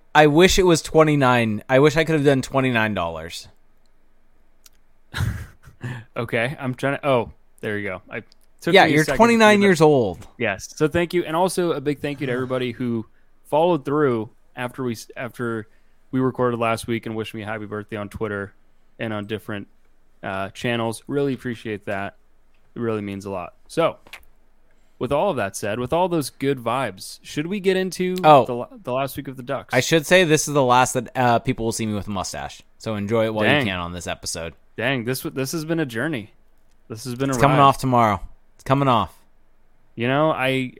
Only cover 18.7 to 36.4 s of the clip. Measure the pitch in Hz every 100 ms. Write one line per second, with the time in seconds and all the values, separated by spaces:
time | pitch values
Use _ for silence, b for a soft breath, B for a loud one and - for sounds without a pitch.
18.7 | _ _ - 117 107 101 107 - 104 -
19.7 | _ _ _ _ _ - 95 98 - 127
20.7 | 117 113 110 - 139 143 123 127 113 113
21.7 | 104 107 98 98 - _ _ _ _ _
22.7 | - 117 107 101 98 98 95 85 - -
23.7 | - 160 - - - - - _ _ _
24.7 | _ _ - 127 143 196 135 98 - 104
25.7 | 113 127 165 185 170 131 - 135 135 117
26.7 | 127 123 98 - - - 147 165 208 185
27.7 | 185 185 165 185 185 160 143 117 120 113
28.7 | 254 127 127 139 156 135 131 123 127 -
29.7 | 127 - 165 147 180 170 151 - 143 127
30.7 | 123 127 131 110 - 123 117 135 123 113
31.7 | 110 113 104 95 98 85 73 71 - -
32.7 | - - 107 101 117 110 110 107 147 113
33.7 | 92 87 87 92 85 - 87 82 - _
34.7 | - 117 135 113 131 160 127 131 170 156
35.7 | 165 143 113 147 131 101 _